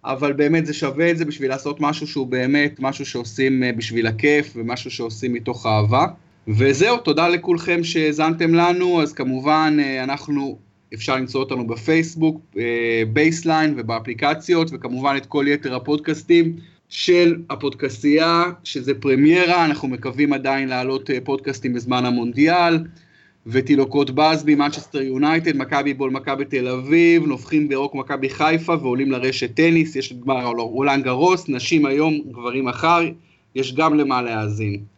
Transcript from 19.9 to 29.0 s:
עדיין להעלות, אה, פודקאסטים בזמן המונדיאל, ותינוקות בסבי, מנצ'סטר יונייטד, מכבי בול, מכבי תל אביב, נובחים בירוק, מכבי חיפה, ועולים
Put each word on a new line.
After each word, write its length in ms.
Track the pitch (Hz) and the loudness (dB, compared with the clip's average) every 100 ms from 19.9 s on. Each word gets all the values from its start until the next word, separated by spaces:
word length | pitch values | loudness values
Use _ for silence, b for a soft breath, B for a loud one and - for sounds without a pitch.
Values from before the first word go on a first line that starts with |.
| 123 135 123 147 | -6 -8 0 0
עדיין 360 | 139 135 135 131 | 2 0 -2 -2
להעלות, 420 | 127 127 135 135 | -2 -2 -4 -4
אה, 80 | 127 | -6
פודקאסטים 480 | 127 135 - 131 135 | -2 -4 -4 -6 -4
בזמן 300 | 120 117 127 | -4 -2 0
המונדיאל, 720 | 127 123 117 117 156 180 170 165 165 b b b b b 113 | 0 0 -2 2 4 4 4 2 -2 b b b b b -2
ותינוקות 640 | 123 131 143 131 143 139 | -2 4 4 4 2 0
בסבי, 440 | 127 156 160 147 | 2 2 2 2
מנצ'סטר 480 | 147 147 147 - 151 | 2 2 -2 -10 -6
יונייטד, 540 | 135 131 147 165 170 139 | -4 0 2 2 0 -2
מכבי 380 | 131 143 139 | -2 -2 -2
בול, 160 | 135 135 | -2 -4
מכבי 340 | 127 131 139 | -4 -4 -6
תל 240 | 139 139 127 | -4 -4 -2
אביב, 580 | 127 131 165 170 170 151 | -4 2 4 6 6 4
נובחים 420 | 127 - 156 151 | -4 -2 0 0
בירוק, 260 | 135 139 | 0 -2
מכבי 340 | 139 131 139 135 | -4 -6 -4 -4
חיפה, 480 | 131 151 165 165 165 | 0 0 2 0 -2
ועולים 320 | 131 123 | 0 -2